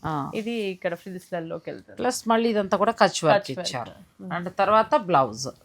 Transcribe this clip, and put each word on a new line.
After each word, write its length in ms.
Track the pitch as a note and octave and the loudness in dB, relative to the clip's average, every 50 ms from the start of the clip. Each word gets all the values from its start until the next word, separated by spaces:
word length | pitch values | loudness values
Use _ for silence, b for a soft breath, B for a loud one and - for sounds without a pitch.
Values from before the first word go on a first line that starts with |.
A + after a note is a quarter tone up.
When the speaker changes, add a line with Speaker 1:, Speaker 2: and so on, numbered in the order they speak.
| - | -6
Speaker 1:
ఆ. 240 | D#3+ D#3 D3 C3+ C#3+ - | -4 -4 -4 -4 -4 -6
Speaker 2:
ఇది 180 | G#3+ G#3 A3+ A#3 | -6 -4 -4 -4
ఇక్కడ 420 | A#3 G#3+ G3 F#3 F#3 - F3+ E3+ | -4 -4 -4 -6 -4 -4 -6 -6
ఫ్రిల్స్లలోకి 760 | E3+ - G3 F#3 F3+ - - - F3 E3 E3 E3+ E3 - D#3+ | -6 -10 -12 -12 -12 -10 -8 -8 -8 -6 -6 -10 -10 -10 -12
వెళ్తుంది. 260 | D3 - - - - | -12 -14 -14 -18 -10
Speaker 1:
ప్లస్ 320 | - A#3+ B3 B3 - - A3 | -4 -2 -2 -2 -2 0 2
మళ్ళీ 220 | A3+ A3+ A#3 A#3 | 2 4 4 2
ఇదంతా 260 | A3 G#3 G3 F#3+ G#3+ | 0 0 0 0 0
కూడా 160 | F#3 G3+ G#3+ A3+ | 2 2 0 4
కచ్ 320 | - A3 F#3 - - - | 4 2 2 2 2 4
వర్క్ 0 | |
Speaker 2:
కచ్ 40 | D#3 | 4
వర్క్. 220 | C#3 - - - | 4 4 4 -2
Speaker 1:
ఇచ్చారు. 720 | C3+ D3+ F3 - - B2+ A2+ F#2+ - - - _ _ _ G3 | -8 -6 -6 -6 -6 -6 -8 -8 -12 -20 -20 _ _ _ -12
Speaker 2:
ఉమ్. 100 | F#3 D#3 | -8 -8
Speaker 1:
అంటే 180 | F3 F3 F3+ | -6 -6 -8
తర్వాత 440 | - - G3 F#3+ G#3+ A3 A3 A3 - | 0 0 2 4 6 4 4 4 2
బ్లౌజ్. 540 | D4+ G#3+ F3 F3 C#3+ C3+ A#2 G#2+ A2+ C3 C3 - _ _ | 0 2 4 4 4 4 4 0 -6 -10 -10 -10 _ _